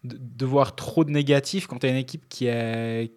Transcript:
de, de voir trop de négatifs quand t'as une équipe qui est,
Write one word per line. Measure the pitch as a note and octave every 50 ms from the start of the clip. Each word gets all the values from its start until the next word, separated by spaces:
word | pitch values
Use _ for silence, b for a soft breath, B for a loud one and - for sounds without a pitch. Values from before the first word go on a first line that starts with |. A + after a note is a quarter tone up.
| -
de, | B2 A#2+ -
de | C3 A#2 B2 A#2 C3
voir | B2+ C3+ C#3+ C3+ - -
trop | - - - - E3+ D#3+
de | D3
négatifs | D3 D3 C#3+ C#3 C#3+ C#3 C#3 - - F#3+ F3+
quand | - C3 A#2+
t'as | C3 C3
une | B2+
équipe | C3 C3 B2+ - D#3+ - -
qui | - - B2+
est, | A#2+ A#2 A#2 A#2 A2+ A2+ A2+ A#2 A#2 A2+ A2+ A2+ A2+ -